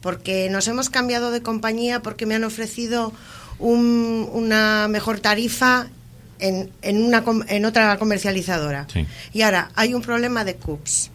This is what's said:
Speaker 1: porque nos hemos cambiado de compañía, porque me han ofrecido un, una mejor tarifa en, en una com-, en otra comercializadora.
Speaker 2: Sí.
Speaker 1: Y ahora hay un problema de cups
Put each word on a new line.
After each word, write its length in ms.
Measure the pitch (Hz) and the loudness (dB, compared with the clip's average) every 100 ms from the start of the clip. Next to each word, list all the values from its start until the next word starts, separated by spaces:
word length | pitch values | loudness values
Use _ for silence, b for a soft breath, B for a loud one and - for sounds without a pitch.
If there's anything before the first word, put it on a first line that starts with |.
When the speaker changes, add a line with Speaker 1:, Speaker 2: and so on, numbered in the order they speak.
Speaker 1:
porque 480 | 180 180 - 190 190 | -6 -6 -4 -2 0
nos 180 | 196 196 | 0 -2
hemos 220 | 240 262 | -2 -2
cambiado 400 | 262 247 240 240 | 0 0 0 0
de 140 | 240 | -2
compañía, 580 | 233 226 220 226 240 240 | -4 -2 -2 -2 -2 -2
porque 240 | 233 208 220 | -6 -6 -2
me 80 | |
han 100 | 220 | 0
ofrecido 680 | 226 220 226 233 233 240 226 220 B B B B | -2 -4 -8 -6 -4 -2 -2 -6 B B B B
un, 680 | 233 233 240 233 226 226 220 | 2 4 6 4 2 -2 -2
una 540 | 226 226 220 214 214 214 | -2 2 4 4 2 2
mejor 300 | 214 214 214 | 0 -2 -2
tarifa 680 | 208 208 233 - 254 254 - - - - - - | 0 0 0 2 4 4 0 -12 -20 -20 -20 -4
en, 320 | 190 185 190 - | -2 -2 -6 -8
en 200 | - 208 | -2 2
una 220 | 233 226 | 4 4
com-, 220 | 233 220 220 | 4 0 0
en 160 | 208 214 | 0 2
otra 320 | 226 214 202 | 4 4 4
comercializadora. 920 | 220 208 202 190 175 175 151 139 147 | 2 0 0 -2 -2 -2 -2 -4 -4
Speaker 2:
Sí. 140 | - 76 B B | -4 -4 B B
Speaker 1:
Y 120 | 214 | 2
ahora 260 | 220 185 - - | 4 4 0 0
hay 180 | 226 | 2
un 80 | 247 | 0
problema 420 | 233 233 240 240 | -2 0 0 0
de 120 | 202 180 | -2 -6
cups 560 | - 151 - - - | -8 -8 -4 -2 -4